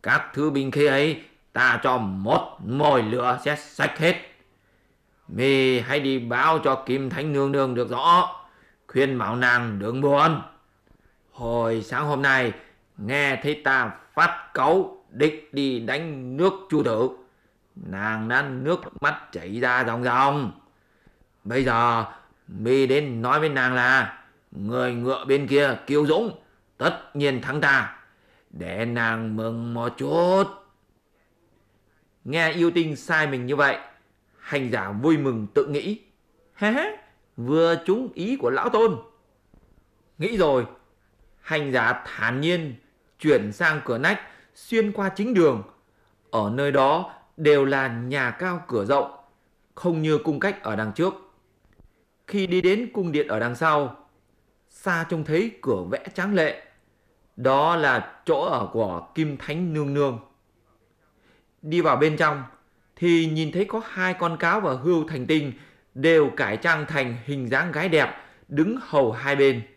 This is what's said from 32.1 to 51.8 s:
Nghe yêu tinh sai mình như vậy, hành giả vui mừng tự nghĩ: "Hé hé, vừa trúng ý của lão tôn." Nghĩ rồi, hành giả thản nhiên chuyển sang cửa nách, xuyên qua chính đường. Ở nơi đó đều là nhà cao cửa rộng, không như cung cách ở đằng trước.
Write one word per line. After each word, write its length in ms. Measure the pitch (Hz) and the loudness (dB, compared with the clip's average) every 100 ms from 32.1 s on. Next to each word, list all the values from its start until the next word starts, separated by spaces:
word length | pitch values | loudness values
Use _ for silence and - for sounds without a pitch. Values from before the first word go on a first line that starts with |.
| _ | _
Nghe 280 | - 156 160 | -6 -2 0
yêu 180 | 165 170 | 2 2
tinh 260 | 170 160 143 | 2 -2 -4
sai 300 | - 160 151 | -2 0 0
mình 200 | 135 123 | -2 -4
như 100 | 143 | 2
vậy, 220 | 139 - - _ _ _ _ _ | 2 0 -8 _ _ _ _ _
hành 320 | - 143 127 | -6 -4 -2
giả 200 | 113 95 | -4 -4
vui 280 | 104 143 156 | -2 2 2
mừng 280 | 135 113 104 | 2 -2 -2
tự 120 | - 139 | 0 0
nghĩ: 340 | 143 143 214 _ _ _ _ _ | -2 -4 -8 _ _ _ _ _
"Hé 180 | - 208 | -4 -2
hé, 240 | 254 403 415 _ _ _ - | 0 -4 -8 _ _ _ -12
vừa 400 | 120 156 165 165 170 | 0 2 4 2 0
trúng 220 | 214 247 | -2 -2
ý 220 | - 190 269 | -8 -6 -2
của 140 | 120 | 0
lão 180 | 131 240 | 0 0
tôn." 280 | 214 226 143 - _ _ _ _ _ _ _ _ _ _ _ | 2 2 2 -10 _ _ _ _ _ _ _ _ _ _ _
Nghĩ 180 | 180 233 | -4 2
rồi, 300 | 160 131 117 - _ _ _ _ _ _ | 2 2 0 -10 _ _ _ _ _ _
hành 320 | - 156 143 | -4 -4 0
giả 300 | 127 113 127 - | 0 0 -2 -8
thản 340 | - 110 127 | -4 -4 -2
nhiên 340 | 156 175 156 117 _ _ _ _ | -2 -2 -4 -12 _ _ _ _
chuyển 340 | 156 131 104 | 2 2 2
sang 280 | 104 165 156 | -2 -2 -2
cửa 140 | - 120 | -4 -2
nách, 220 | 156 208 - - _ | 0 -2 -8 -20 _
xuyên 380 | - - 226 208 | -20 -4 0 0
qua 160 | 208 196 | -2 -4
chính 260 | 190 214 | -2 0
đường. 280 | 214 160 113 - _ _ _ _ _ _ | 4 4 4 -6 _ _ _ _ _ _
Ở 200 | 113 104 | -2 -2
nơi 180 | 123 143 | -2 0
đó 420 | 139 135 165 185 - _ - | 4 4 2 -2 -14 _ 0
đều 280 | 151 147 | 4 6
là 240 | 135 135 131 | 4 2 -2
nhà 420 | 117 123 139 123 | -4 -6 -4 -4
cao 320 | - 180 175 - | -4 -6 -6 -4
cửa 160 | 113 | -4
rộng, 260 | 98 139 - - _ _ _ _ _ | 2 0 0 -8 _ _ _ _ _
không 280 | - 180 160 | -6 -2 0
như 160 | 156 151 | 0 0
cung 220 | 165 143 | 0 -2
cách 220 | 196 - | -2 -4
ở 140 | 107 104 | -6 -4
đằng 160 | 110 | -4
trước. 220 | 104 180 - - _ _ _ _ _ | -2 -2 -2 -20 _ _ _ _ _